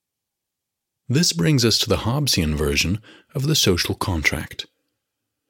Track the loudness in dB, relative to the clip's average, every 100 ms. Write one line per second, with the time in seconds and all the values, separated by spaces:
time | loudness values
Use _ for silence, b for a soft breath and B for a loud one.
0 | _ _ _ _ _ _ _ _ _ _
1 | -2 0 2 2 2 4 4 2 0 0
2 | 0 -2 0 0 0 0 0 0 0 -2
3 | B B B -6 -2 2 2 2 0 -4
4 | -4 -2 -2 -2 -6 -12 -18 _ _ _
5 | _ _ _ _